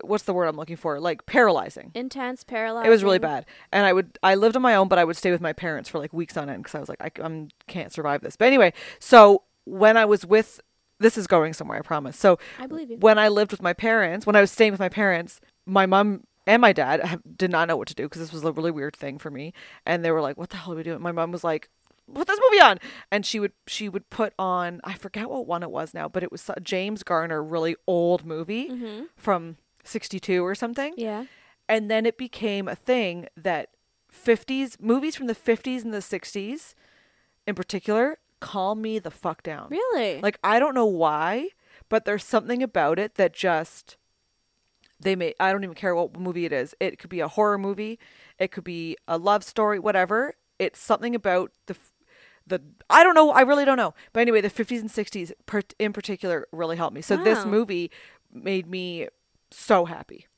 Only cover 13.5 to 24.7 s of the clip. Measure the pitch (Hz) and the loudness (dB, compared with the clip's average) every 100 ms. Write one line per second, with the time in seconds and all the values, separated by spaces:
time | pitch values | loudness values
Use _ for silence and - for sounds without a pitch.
13.5 | 196 180 175 226 226 180 190 208 208 196 | -2 -4 -2 0 2 0 -2 4 4 4
14.5 | - 214 196 185 208 202 170 170 - _ | 4 2 2 -4 0 0 0 -4 -16 _
15.5 | _ - 196 190 190 208 196 _ _ - | _ -2 2 4 4 2 -2 _ _ 2
16.5 | 208 233 175 131 151 170 170 156 160 185 | 6 6 4 0 0 -2 -8 -10 -6 -2
17.5 | 170 165 151 - - 147 160 160 160 160 | 0 0 -2 -4 -8 -10 -10 -12 -6 -6
18.5 | 151 165 151 143 - 143 135 156 139 156 | -2 -4 -4 -8 -10 -14 -12 -14 -12 -14
19.5 | - - - - 170 165 160 143 143 175 | -16 -20 -12 -6 -2 0 0 -2 -8 -12
20.5 | 190 175 165 165 160 175 170 165 175 170 | -14 -12 -10 -10 -8 -8 -4 -6 -4 -4
21.5 | 156 - _ _ _ _ 269 370 415 508 | -4 -8 _ _ _ _ -8 -4 4 6
22.5 | 415 269 185 - - - 208 196 - 202 | 8 6 6 -8 -18 -6 -6 -4 -6 -6
23.5 | _ - - 214 196 - - 214 - 190 | _ -14 -12 -10 -10 -10 -6 -6 -4 -4
24.5 | 180 175 | -4 -6